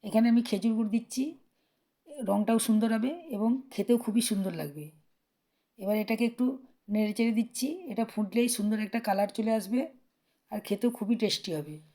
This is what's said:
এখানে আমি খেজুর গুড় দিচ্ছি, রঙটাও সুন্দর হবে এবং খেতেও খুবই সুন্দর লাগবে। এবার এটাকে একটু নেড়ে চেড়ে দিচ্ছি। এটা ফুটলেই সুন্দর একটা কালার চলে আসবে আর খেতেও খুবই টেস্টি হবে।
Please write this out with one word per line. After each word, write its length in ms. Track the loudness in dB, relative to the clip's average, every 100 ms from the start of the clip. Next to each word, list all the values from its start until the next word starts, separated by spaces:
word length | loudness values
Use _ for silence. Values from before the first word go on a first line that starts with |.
এখানে 220 | 2 4 6
আমি 140 | 4
খেজুর 300 | 4 0 0
গুড় 160 | 0 0
দিচ্ছি, 320 | 0 -2 -4 -4 -6 _ _ _ _ _ _ -18 -8 0
রঙটাও 300 | 0 4 2
সুন্দর 300 | 4 4 4
হবে 200 | 2 0 -4 -6
এবং 220 | -2 2 0 -2
খেতেও 280 | -6 2 2
খুবই 240 | 4 0 0
সুন্দর 220 | -2 -2
লাগবে। 300 | -4 -8 -10 -14 _ _ _ _ _ _ _ _ -8
এবার 180 | -2 -2
এটাকে 280 | 0 0
একটু 200 | 0 2 -2 -2 -14 _ -4
নেড়ে 240 | 0 0
চেড়ে 200 | 2 2
দিচ্ছি। 340 | 2 -2 -4 -4 -6 -8
এটা 140 | -4
ফুটলেই 440 | -4 -2 -2 0 0
সুন্দর 300 | 0 0 0
একটা 180 | -2 -2
কালার 300 | 0 2 2 0
চলে 160 | 0
আসবে 280 | 0 0 -2 -2 -10 _ _ _ _ _
আর 60 | -10
খেতেও 300 | -4 0 0
খুবই 240 | -2 -2 0
টেস্টি 340 | 0 -2 -4
হবে। 220 | -6 -6 -14 -18